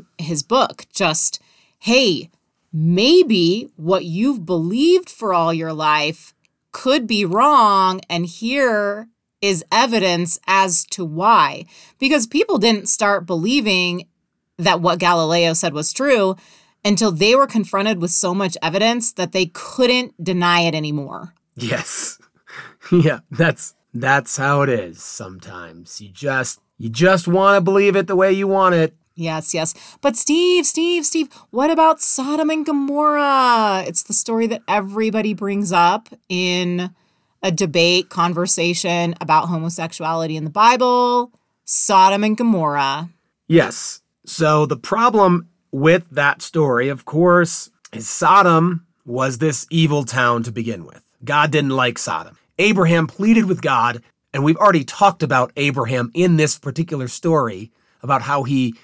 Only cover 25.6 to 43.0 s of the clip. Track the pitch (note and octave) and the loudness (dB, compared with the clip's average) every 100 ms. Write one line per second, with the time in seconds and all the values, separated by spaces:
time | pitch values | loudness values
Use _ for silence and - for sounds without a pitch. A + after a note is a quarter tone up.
25.6 | E2 E2+ F2+ - G2+ F#2 C#3 C3 B2 - | -18 -20 -20 -20 -20 -10 -4 -4 -4 -10
26.6 | _ - A2+ A#2 F3+ F#3 F3 F#3 G3 G3+ | _ -14 -10 2 4 4 2 2 4 4
27.6 | F3+ G3 G3+ G3 F#3+ F#3 F#3+ F#3+ G3 G3 | 4 2 2 2 0 2 2 2 0 2
28.6 | F#3 E3+ D#3+ _ _ - D#3+ D#3+ D#3 E3 | 4 2 0 _ _ -10 -8 -6 -6 -4
29.6 | D#3+ - - - C#4 A3+ - D#4+ F4+ F4+ | -4 -8 -18 -4 -2 -2 0 2 2 2
30.6 | - D#4+ E4+ F4 D4 D#4+ D4 - _ A#3 | 0 -2 -2 -2 -2 -4 -6 -10 _ -2
31.6 | D4+ D#4+ D#4+ D#4 - - C4 D#4 D#4 D#4 | 0 4 2 2 0 -2 -2 -2 -2 -2
32.6 | D4+ C#4+ C#4 C#4+ D4+ D4 C#4+ C4+ B3 A3+ | -2 -2 -2 0 0 2 2 2 4 2
33.6 | G#3+ F#3+ - E3+ - - - A3+ A3+ A3+ | 2 0 -4 -6 -4 -4 -2 -2 -2 -4
34.6 | - G#3 G3 G#3 A3 G#3+ G#3+ F#3+ G3+ G3+ | -2 -2 -2 -4 -2 -2 -2 -4 -4 -4
35.6 | F#3 F3 F3 A3 _ - - F3+ F3+ F3+ | 0 2 2 0 _ -20 -8 -4 -2 -2
36.6 | F3+ F3+ F3+ _ _ _ _ - F#3+ E3 | -2 -4 -6 _ _ _ _ -6 -4 -2
37.6 | F3+ E3 E3+ F3+ F3+ F3+ F3 E3+ F3 - | -2 2 2 2 -2 -4 -2 -2 -4 -2
38.6 | E3+ E3+ F3+ F3 E3+ E3+ E3 D#3 E3+ E3 | -2 -2 -2 -2 -2 -6 0 0 0 -6
39.6 | E3 E3+ E3 - D#3+ E3 D#3+ D#3 D3+ G3+ | -6 -8 -10 -8 -6 -4 -4 -6 -6 4
40.6 | A3+ B3+ B3 B3 B3 B3 B3 _ _ _ | 4 4 2 2 2 0 -4 _ _ _
41.6 | - - - G3 F#3+ G3+ G#3+ G#3+ A#3 F#3+ | -6 -2 2 6 6 4 -2 0 0 0
42.6 | D3+ C#3+ C#3 C#3+ | 0 -2 -2 -4